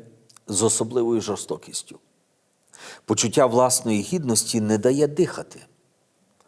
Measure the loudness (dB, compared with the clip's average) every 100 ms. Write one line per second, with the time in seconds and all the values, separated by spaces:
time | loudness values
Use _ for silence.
0 | -14 _ _ -20 -8 0 0 0 -2 -2
1 | 0 -2 -2 -6 -6 -10 -10 -14 -14 -20
2 | _ _ _ _ _ _ _ -20 -20 -16
3 | -4 0 0 4 4 6 4 2 0 -2
4 | -2 -4 0 0 0 -2 0 2 2 2
5 | 0 0 -2 -2 -14 -18 -20 _ _ _
6 | _ _ _ _